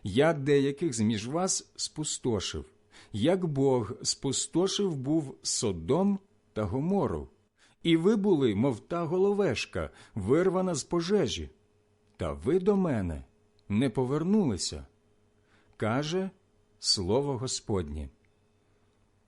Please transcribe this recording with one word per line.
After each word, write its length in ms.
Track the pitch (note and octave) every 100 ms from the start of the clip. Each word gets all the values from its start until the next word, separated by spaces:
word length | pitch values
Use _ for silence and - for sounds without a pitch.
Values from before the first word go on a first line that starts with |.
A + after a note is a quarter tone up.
Я 300 | G#2 G2+ D#3
деяких 600 | D#3+ C#3 C#3+ C#3 C#3 E3+
зміж 340 | A2+ G#2+ A2 A2+
вас 440 | D#3 F#3+ - - -
спустошив, 880 | - - D3+ - - G#2 - D#2 - _ _ - -
як 320 | G#2 C3 F#3+ F3
Бог 480 | C3+ C3+ B2+ A2 C3
спустошив 920 | - - C#3 B2 - D#3+ F#3+ G3 G3 D3
був 400 | C3 D#3+ C3+ -
Содом 800 | - - A2+ F2 D#2+ D3+ G3+ G3 - _ _
та 100 | -
Гомору. 640 | G#2 B2 D#3+ G3 B2+ E2 C#2+ _ _ _ _ _
І 140 | E3 E3
ви 180 | F3 A3
були, 400 | G3+ D#3+ B2+ G2
мов 240 | C3+ A2+
та 240 | - E3+
головешка, 840 | E3 F#3 G3 G3+ F#3+ G#2+ - F#2 D#2 - - A2+
вирвана 600 | F#2+ D3+ F#3+ F3+ F#3 D3+
з 80 |
пожежі. 640 | - F3 E3+ G#3 B2+ E2 D#2 - _ _ _ _ _ -
Та 140 | E2+
ви 280 | D2 E2 F#3
до 160 | F#3 G3
мене 480 | F3+ A#2 F2+ D2+ - _ _ _ -
не 200 | G2+ C3+
повернулися, 960 | - B2+ D3 E3 G#3+ D#3+ F#2+ - D2 C2+ _ _ _ _ _ _ _ _ -
каже 520 | G#2+ B2 D3+ F3+ F#3+ - _ _ _ _
слово 580 | - - F#2 A#2+ C#3+ B2+
Господнє. 720 | B2+ - - G2 D2+ D2+ C#2+ - _ _ _ _ _ _ _ _ _ _